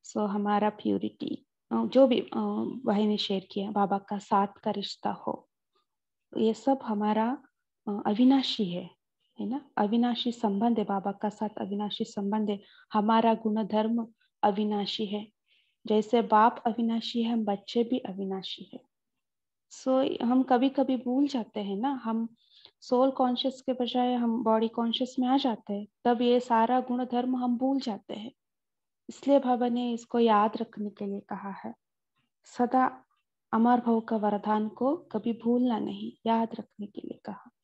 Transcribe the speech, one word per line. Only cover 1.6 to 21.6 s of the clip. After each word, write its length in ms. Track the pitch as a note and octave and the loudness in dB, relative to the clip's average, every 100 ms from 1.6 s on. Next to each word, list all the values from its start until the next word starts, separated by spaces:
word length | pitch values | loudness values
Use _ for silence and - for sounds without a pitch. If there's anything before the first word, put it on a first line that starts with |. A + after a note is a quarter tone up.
| _ | _
अ, 120 | A3+ A3+ | -4 2
जो 200 | B3+ C4+ | 6 6
भी, 140 | A#3+ | 4
अ, 200 | - - G#3 G#3 A3 B3 | -2 -4 -4 -4 -4 -4
भाई 220 | A#3+ G#3 G#3+ | -2 0 2
ने 100 | G#3 | 0
शेयर 320 | - G3 F#3+ | -2 -4 -4
किया, 180 | G3+ G3 | -8 -4
बाबा 280 | G#3 G3 G3 | -2 0 -2
का 200 | G3 G3+ | -4 -10
साथ 280 | - G3+ G3+ | 0 0 0
का 240 | - A3 | -4 -6
रिश्ता 400 | G3+ G3 - G#3 | -6 -8 -8 -8
हो, 380 | - - - _ _ _ _ _ _ _ _ _ - | -6 -8 -10 _ _ _ _ _ _ _ _ _ 0
ये 180 | A3 | 0
सब 240 | A3 - C4+ | 0 0 0
हमारा, 600 | A#3 G#3 G#3 G#3+ A3+ C#4 _ _ _ _ - | -2 -2 0 0 0 -4 _ _ _ _ -8
अ, 140 | G3+ - | -4 -2
अविनाशी 580 | G#3 B3+ C4+ B3+ - | 4 6 6 2 -2
है, 260 | F#3 F3 F3 _ _ _ _ - | -2 -4 -10 _ _ _ _ -8
है 60 | G3+ | -6
ना? 220 | C4+ - - | -6 -6 -2
अविनाशी 560 | G3+ A#3 A#3+ A#3 B3 | 2 2 2 0 -4
संबंध 460 | A#3 A3 G3 A#3 A3+ | -2 -2 2 2 0
है, 60 | |
बाबा 280 | G#3 G3 G3 | 0 -2 -4
का 160 | G3 G#3 | -4 -6
साथ 200 | G#3 G#3+ - | -4 -6 -6
अविनाशी 460 | G3+ G3+ G#3 - | -6 -4 -6 -6
संबंध 460 | A3 - G3+ G#3+ G#3 | -6 -4 -2 0 -2
है। 100 | G3+ - - _ | -4 -8 -20 _
हमारा 420 | A3 G#3 A3+ A3+ | 0 4 4 4
गुण 320 | A3 A3 G#3+ G#3 | 2 0 -2 0
धर्म 420 | G#3+ A3 A#3 A3+ _ _ _ | 0 0 -2 -4 _ _ _
अविनाशी 640 | G#3+ G3+ G#3 G#3 G3 - G#3+ | 0 0 -2 -2 -4 -4 -6
है, 260 | G#3 G#3+ _ _ _ _ _ - | -6 -10 _ _ _ _ _ 0
जैसे 360 | G#3+ G#3+ A#3+ | 0 4 0
बाप 400 | G3+ G#3+ A3+ A#3+ A#3 | 4 6 6 4 -4
अविनाशी 560 | A3 A3+ A3+ - A#3+ | 0 -2 -2 -4 -2
है, 100 | A3+ | 0
हम 120 | A#3 | 0
बच्चे 400 | G#3 G3+ - A#3+ | -2 -4 -2 -2
भी 140 | A#3 B3 | 0 -2
अविनाशी 720 | G3+ F#3+ G3 F#3+ - - F3+ | -4 -6 -6 -6 -8 -14 -14
है। 80 | - _ _ _ _ _ _ _ _ _ | -18 _ _ _ _ _ _ _ _ _
So 500 | - C4 C4 C#4 - | -8 0 2 0 -2
हम 200 | A#3 B3+ | 2 2
कभी 260 | C4 B3 C4+ | 4 2 2
कभी 280 | C#4 C4+ B3+ | 0 0 -2
भूल 320 | B3 B3+ C#4+ | -2 0 0
जाते 320 | B3 G#3 G#3+ | -2 -6 -8